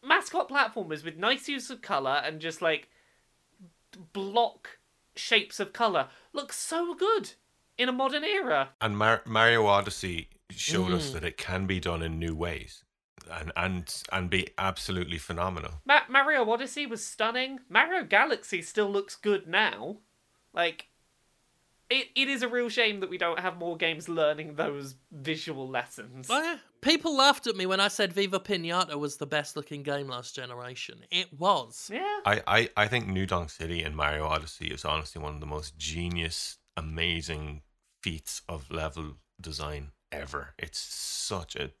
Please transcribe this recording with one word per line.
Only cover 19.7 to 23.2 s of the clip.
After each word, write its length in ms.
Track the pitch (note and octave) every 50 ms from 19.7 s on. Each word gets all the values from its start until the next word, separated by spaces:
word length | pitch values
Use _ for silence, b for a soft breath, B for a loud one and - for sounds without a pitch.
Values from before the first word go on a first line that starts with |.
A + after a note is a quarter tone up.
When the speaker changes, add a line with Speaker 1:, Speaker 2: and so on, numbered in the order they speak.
| A2 G2+ A2+ D3+ G#3 G#3+ _ _ _ _ _ _ _ _ _ _
Speaker 1:
Like, 360 | _ E3 E3+ E3+ D#3+ - - _ _ _ _ _ _ _ _ _ _ _ _ _ _ _ _ _ _ _ _ _
it, 180 | B3 C4+ - - _
it 120 | C4 C4+ C4
is 140 | C#4 B3
a 60 | B3 A#3+
real 220 | A#3+ B3 A#3+ A#3
shame 300 | G#3+ B3 A#3 G#3+ G#3 G3
that 100 | F#3+ F#3
we 80 | F3+
don't 200 | F3+